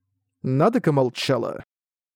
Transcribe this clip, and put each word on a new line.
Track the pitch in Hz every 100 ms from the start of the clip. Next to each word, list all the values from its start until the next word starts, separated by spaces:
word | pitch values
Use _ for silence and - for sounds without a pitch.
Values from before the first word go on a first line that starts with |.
| _ _ _ _
Надека | 131 131 190 240 170
молчала. | 143 127 - - 131 104 - - _ _ _ _